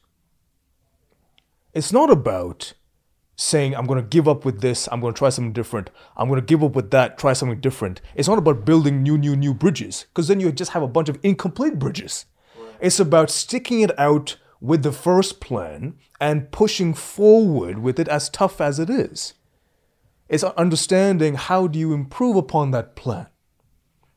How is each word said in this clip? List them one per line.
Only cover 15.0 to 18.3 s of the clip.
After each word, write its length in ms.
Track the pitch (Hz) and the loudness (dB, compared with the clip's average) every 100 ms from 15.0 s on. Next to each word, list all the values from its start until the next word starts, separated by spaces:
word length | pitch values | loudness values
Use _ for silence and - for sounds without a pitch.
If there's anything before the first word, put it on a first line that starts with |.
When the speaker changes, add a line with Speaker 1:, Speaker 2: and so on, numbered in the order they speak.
| 170 185 185 - | 2 2 2 -6
Speaker 1:
plan 560 | - 113 82 76 131 - _ _ | -8 -8 -8 -10 -12 -14 _ _
and 320 | 147 151 135 | -2 -2 -4
pushing 440 | - 214 - 175 | 0 0 2 -2
forward 840 | - - - 208 226 208 139 87 101 | -2 -8 4 8 8 6 2 -2 -4
with 200 | 120 131 | -2 -2
it 80 | 160 | 0
as 220 | 151 - | -2 -4